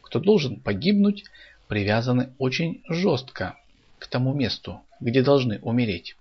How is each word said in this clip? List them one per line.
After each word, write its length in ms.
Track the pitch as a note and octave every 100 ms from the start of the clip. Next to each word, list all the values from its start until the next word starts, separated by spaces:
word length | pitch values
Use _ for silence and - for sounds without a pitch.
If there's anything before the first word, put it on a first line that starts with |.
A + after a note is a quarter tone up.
кто 180 | - -
должен 420 | E3+ G#3+ C3+ A#2
погибнуть, 640 | - G2+ D3+ G#3 G3+ G3+ - - - _ _
привязаны 680 | G#2 G2+ A2 A#2+ B2 B2 -
очень 440 | C3 B2+ E3 - -
жестко 720 | E3 F#3+ C3+ - - F#2 - _ _ _ _
к 80 | -
тому 260 | B2+ B2+
месту, 480 | C#3+ A#2 - - F2+ - _
где 220 | A#2+ B2
должны 360 | C3 C#3+ B2+ G2+
умереть 580 | - A#2 A#2+ F2 - -